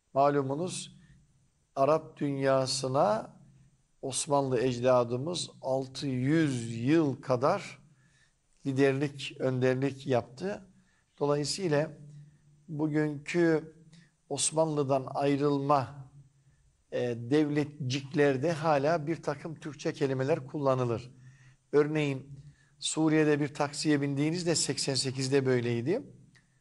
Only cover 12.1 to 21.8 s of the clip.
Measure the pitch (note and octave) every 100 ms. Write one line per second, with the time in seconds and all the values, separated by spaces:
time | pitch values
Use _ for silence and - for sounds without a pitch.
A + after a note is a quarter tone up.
12.1 | - - _ _ _ - D3+ D#3 D3+ D3+
13.1 | D3 D3 F3 E3+ D3+ D#3+ - - - _
14.1 | _ _ C#3 - D#3 D#3+ D3 C3+ C#3 C3
15.1 | C3+ C#3+ C#3 D3 C#3+ C#3 C#3+ A#2+ - -
16.1 | - - _ _ _ _ _ _ C3 B2
17.1 | A#2 A#2+ D3 D3+ D3 D3 - B2+ C3+ C#3
18.1 | D#3 C#3+ C3 D3+ D#3 D#3+ D3 C#3 E3+ D3
19.1 | E3 E3 C#3+ F3 D#3 D#3+ C3+ E3 - C#3
20.1 | C3 C3 E3 C3 D#3 C#3 C3 B2 A2+ -
21.1 | - - - - _ _ C#3+